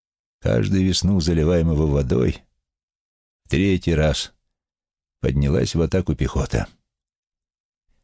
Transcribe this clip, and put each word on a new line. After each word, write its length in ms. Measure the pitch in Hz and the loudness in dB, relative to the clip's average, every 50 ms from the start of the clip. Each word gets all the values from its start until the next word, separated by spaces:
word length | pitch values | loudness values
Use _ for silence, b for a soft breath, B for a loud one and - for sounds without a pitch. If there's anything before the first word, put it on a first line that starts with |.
| _ _ _ _ _ _ _ _ | _ _ _ _ _ _ _ _
каждую 440 | - - 101 - 107 98 101 95 95 | -4 0 0 0 0 0 0 0 2
весну 360 | 95 90 - - 90 101 95 | 2 0 0 0 0 0 0
заливаемого 680 | 76 82 87 82 76 80 90 85 82 85 80 73 78 | 0 0 0 2 2 2 2 2 2 2 2 0 0
водой, 560 | 76 69 71 69 62 - 62 62 - - - - _ _ _ _ _ _ _ _ _ _ _ _ _ _ _ _ _ _ _ _ | 0 0 0 0 0 0 0 0 0 -2 -4 -8 _ _ _ _ _ _ _ _ _ _ _ _ _ _ _ _ _ _ _ _
в 40 | - | -4
третий 460 | - 73 95 101 95 90 - - 85 | -2 0 2 2 0 0 0 0 0
раз 400 | 76 76 78 69 - - - _ _ _ _ _ _ _ _ _ _ _ _ _ _ _ _ _ _ | 2 2 0 0 -2 -6 -10 _ _ _ _ _ _ _ _ _ _ _ _ _ _ _ _ _ _
поднялась 540 | - 67 65 69 69 69 78 62 64 - - | -2 -2 0 0 0 0 0 0 0 -2 -2
в 60 | 82 | -2
атаку 340 | 82 78 - 95 90 - 73 | -2 0 0 -2 -2 -2 -2
пехота. 540 | - 71 65 - 69 69 - - 58 50 - - _ _ _ _ _ _ _ _ _ _ _ _ _ _ _ _ _ _ _ _ _ _ _ _ _ | -2 -2 -4 -2 -4 -4 -2 -4 -4 -6 -6 -10 _ _ _ _ _ _ _ _ _ _ _ _ _ _ _ _ _ _ _ _ _ _ _ _ _